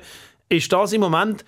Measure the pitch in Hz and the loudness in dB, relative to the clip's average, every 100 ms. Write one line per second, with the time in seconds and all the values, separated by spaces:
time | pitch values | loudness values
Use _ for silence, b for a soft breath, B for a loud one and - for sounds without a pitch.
0 | B B B B B 165 - 185 302 214 | B B B B B -2 2 0 2 0
1 | 190 160 214 202 | 0 2 0 -4